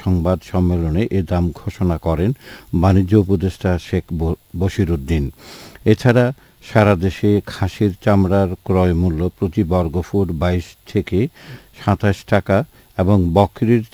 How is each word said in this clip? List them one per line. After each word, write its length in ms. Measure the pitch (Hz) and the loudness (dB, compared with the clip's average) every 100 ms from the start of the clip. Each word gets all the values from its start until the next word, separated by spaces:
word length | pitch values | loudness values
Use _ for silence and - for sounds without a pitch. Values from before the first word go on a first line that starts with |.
সংবাদ 360 | 98 90 85 90 | -2 0 0 -2
সম্মেলনে 640 | - 95 90 87 82 82 117 | -2 -2 0 0 0 -2 0
এ 100 | 98 | -2
দাম 300 | 82 87 87 - | -2 -2 -2 -4
ঘোষণা 420 | - - 92 82 | -10 -4 -2 -2
করেন 340 | 85 78 98 139 - - - | -2 0 -2 -4 -10 -20 -6
বাণিজ্য 420 | 87 92 92 92 107 | 0 4 4 4 2
উপদেষ্টা 640 | 92 95 92 - 98 90 | 2 0 -2 -2 -2 -2
শেখ 240 | - 95 - | -2 -6 -4
ব-, 200 | 85 82 80 _ 87 | -4 -4 -4 _ -4
বশিরউদ্দিন। 760 | 95 - 90 82 67 82 67 - - - - - 110 | -4 -2 -2 -2 -2 -2 -2 -8 -20 -20 -20 -4 0
এছাড়া 480 | 107 127 120 123 139 _ _ | 2 2 2 2 -2 _ _
সারা 320 | - 110 104 95 | -2 2 4 4
দেশে 460 | 95 - 104 104 - | 0 0 0 0 -2
খাসির 480 | - 95 - 104 92 | -6 -6 -2 -2 -2
চামড়ার 460 | 107 101 92 98 95 92 - | 0 2 2 2 0 -4 -2
ক্রয় 280 | 92 90 | 0 2
মূল্য 360 | 85 90 78 90 | 2 0 -2 -4
প্রতি 340 | - 95 107 | -4 -4 -2
বর্গ 380 | 85 92 85 82 | 0 0 0 -4
ফুট 260 | - 101 90 | -4 -2 -2
বাইশ 340 | 82 90 90 - - - | -2 -2 -2 -6 -16 -6
থেকে 400 | 104 - 90 139 - - 127 - - - | -6 -2 -2 -2 -6 -20 -20 -20 -6 -2
সাতাশ 320 | 98 104 98 - | 0 -2 -4 -2
টাকা 360 | 101 - 98 156 _ _ - | -2 0 -2 -2 _ _ -4
এবং 200 | 92 104 87 | 2 2 4
বকরির 500 | 85 101 - 113 120 113 | 2 2 0 0 0 0